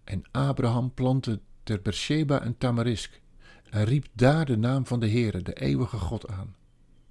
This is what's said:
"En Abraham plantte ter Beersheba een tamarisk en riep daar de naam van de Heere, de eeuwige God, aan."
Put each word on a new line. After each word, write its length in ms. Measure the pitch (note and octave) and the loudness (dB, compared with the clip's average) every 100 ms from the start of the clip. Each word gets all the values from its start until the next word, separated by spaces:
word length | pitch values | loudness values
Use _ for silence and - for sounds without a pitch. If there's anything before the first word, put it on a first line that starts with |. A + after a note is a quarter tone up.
"En 180 | - F#2+ - | -10 -8 -6
Abraham 640 | C3 C#3 C3+ A#2+ B2 B2 | -2 0 0 2 2 -2
plantte 460 | - B2+ C3 A#2+ G#2 - - | 0 2 2 0 -4 -6 -16
ter 200 | - G#2 | -6 -4
Beersheba 640 | A2 - - D3+ D3 C3+ | -2 -4 0 0 2 0
een 140 | - A#2+ | 0 -2
tamarisk 600 | B2+ A#2 A#2+ A2 - - - - - - - | 0 2 0 -2 -6 -16 -20 -20 -20 -20 -6
en 140 | G#2 | 0
riep 220 | G#2+ C#3+ - | 2 2 0
daar 320 | A2+ B2+ D#3 | 2 4 4
de 120 | C#3+ A2 | 2 2
naam 300 | A#2 C3+ B2 | 2 0 0
van 140 | A#2+ | 0
de 100 | A2 | 2
Heere, 320 | A#2+ A2+ F#2 | 2 0 -2
de 120 | - | -6
eeuwige 440 | - C3+ C#3 B2+ G#2+ | -4 -2 0 -2 -4
God, 300 | E2+ A2+ - | -4 -6 -8
aan." 260 | F#2+ F#2+ - - _ - - - | -10 -10 -14 -20 _ -20 -20 -20